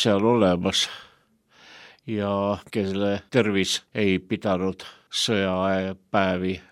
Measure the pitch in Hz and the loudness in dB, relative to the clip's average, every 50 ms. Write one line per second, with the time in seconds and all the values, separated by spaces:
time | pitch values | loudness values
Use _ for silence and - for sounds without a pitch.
0 | - 117 101 98 104 113 120 117 104 92 90 87 90 95 - - - - - - | 4 4 4 4 4 4 4 6 4 4 4 2 0 0 0 0 -2 -2 -6 -16
1 | - - _ _ _ _ _ _ _ _ _ _ - - - - - - - _ | -20 -20 _ _ _ _ _ _ _ _ _ _ -20 -20 -20 -20 -20 -20 -20 _
2 | _ - 110 104 101 101 101 98 101 101 101 98 - - - 117 101 95 95 98 | _ -6 -4 -2 -2 0 0 0 0 -2 -2 -4 -6 -6 -4 -2 -2 -2 -2 -2
3 | 101 101 101 98 - _ - 127 110 107 101 98 92 - - - - _ _ 113 | 0 0 -2 -4 -6 _ 0 2 2 2 2 0 0 0 -2 -6 -8 _ _ -2
4 | 104 98 95 90 - - 113 92 - 107 92 87 92 95 92 - - - - _ | 0 2 0 0 -2 -4 -6 -4 -2 -2 -2 0 -2 -4 -6 -8 -16 -20 -20 _
5 | _ _ - - - - 113 101 98 95 92 92 95 98 95 95 95 95 92 - | _ _ -6 -4 -2 0 0 0 0 0 0 0 0 0 0 -2 -2 -4 -8 -12
6 | _ _ - 104 95 92 90 90 92 92 95 - - - | _ _ 0 0 2 2 0 -2 -2 -4 -4 -6 -10 -20